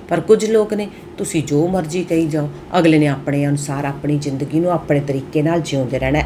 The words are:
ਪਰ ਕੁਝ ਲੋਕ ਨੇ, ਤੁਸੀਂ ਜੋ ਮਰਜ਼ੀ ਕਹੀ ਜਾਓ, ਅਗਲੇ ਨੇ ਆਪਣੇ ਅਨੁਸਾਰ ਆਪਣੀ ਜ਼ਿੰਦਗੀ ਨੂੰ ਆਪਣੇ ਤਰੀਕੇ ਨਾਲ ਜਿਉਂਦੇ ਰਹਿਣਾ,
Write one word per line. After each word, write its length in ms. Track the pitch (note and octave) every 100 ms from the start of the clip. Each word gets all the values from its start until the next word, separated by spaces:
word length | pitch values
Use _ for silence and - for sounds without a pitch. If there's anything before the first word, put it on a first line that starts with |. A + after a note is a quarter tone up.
| -
ਪਰ 120 | E3+
ਕੁਝ 240 | - A3 G#3+
ਲੋਕ 240 | A3 G#3
ਨੇ, 140 | G#3 G3+ - - -
ਤੁਸੀਂ 240 | G3+ E3
ਜੋ 260 | C#3+ D3 E3+
ਮਰਜ਼ੀ 360 | F#3 D#3 F3+
ਕਹੀ 220 | E3+ E3 D#3+
ਜਾਓ, 220 | D3+ D3 - - F3+
ਅਗਲੇ 200 | E3 D#3
ਨੇ 80 | D3
ਆਪਣੇ 400 | C#3 C#3+ C#3+ C#3+
ਅਨੁਸਾਰ 380 | C#3+ D3 C#3
ਆਪਣੀ 340 | C#3 C#3 D3 D3
ਜ਼ਿੰਦਗੀ 420 | D3 C3+ C#3+ D#3
ਨੂੰ 100 | F3
ਆਪਣੇ 300 | E3 - C#3+
ਤਰੀਕੇ 420 | C#3+ C3+ - D#3
ਨਾਲ 180 | D3+ E3+
ਜਿਉਂਦੇ 380 | D#3 C3+ A#2+ B2+
ਰਹਿਣਾ, 240 | C3 D3+